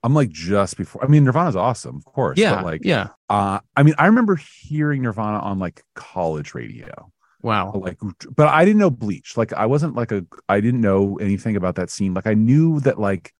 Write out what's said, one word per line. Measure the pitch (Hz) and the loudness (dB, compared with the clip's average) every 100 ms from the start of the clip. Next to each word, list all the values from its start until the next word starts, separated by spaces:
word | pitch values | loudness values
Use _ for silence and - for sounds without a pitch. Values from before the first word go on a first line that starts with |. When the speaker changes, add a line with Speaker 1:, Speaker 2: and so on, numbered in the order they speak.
Speaker 1:
I'm, | 123 | 0
like, | 147 113 | 2 0
just | 78 85 101 98 - | -4 -2 0 0 -4
before, | 90 - | -12 -6
I | 135 | 4
mean, | 151 | 4
Nirvana's | 131 147 180 92 | 6 2 0 0
awesome, | 117 117 127 127 | -2 -4 -10 -16
of | |
course, | - - 95 113 | -12 -4 -2 0
Speaker 2:
Yeah, | 208 95 | 0 0
Speaker 1:
but, | |
like, | 87 80 | -4 -6
Speaker 2:
yeah. | 190 127 101 _ - | -2 -2 -2 _ -2
Speaker 1:
uh, | 101 98 98 _ | -2 0 -4 _
I | 139 | 4
mean, | 147 151 | 4 6
I | 180 | 4
remember | 233 214 165 | 4 2 -2
hearing | - - - 151 147 139 | -4 -20 -10 -4 -2 -2
Nirvana | 120 107 107 104 | -4 -4 -4 -4
on, | 101 98 | -4 -4
like, | 90 - _ | -6 -10 _
college | - - 92 82 76 71 | -20 -12 -4 -4 -4 -8
radio. | 62 53 55 - - - _ _ _ | -12 -14 -16 -18 -20 -20 _ _ _
Speaker 2:
Wow. | 117 104 95 | -4 -2 -2
Speaker 1:
Like, | 101 92 - 101 - - | -6 -8 -10 -14 -14 -6
but | 135 151 | 2 4
I | 156 | 6
didn't | 190 214 | 4 4
know | 190 | 2
Bleach. | 120 107 80 - 117 | 0 -6 -6 -6 -4
Like, | 110 | -4
I | - 110 | -2 0
wasn't, | 147 156 | 0 -2
like, | 117 117 | -4 -4
a, | 101 85 - - | -6 -6 -14 0
I | 104 | 0
didn't | 113 123 | 2 2
know | 104 95 101 95 | 2 2 0 -2
anything | 101 98 113 101 | -2 -2 -2 -2
about | 90 92 | -4 -4
that | 87 | -8
scene. | - 95 | -4 -4
Like, | 92 110 | -2 0
I | |
knew | 107 113 147 165 151 | 2 4 4 2 2
that, | 135 - | -2 0
like, | 101 92 - | -2 -4 -8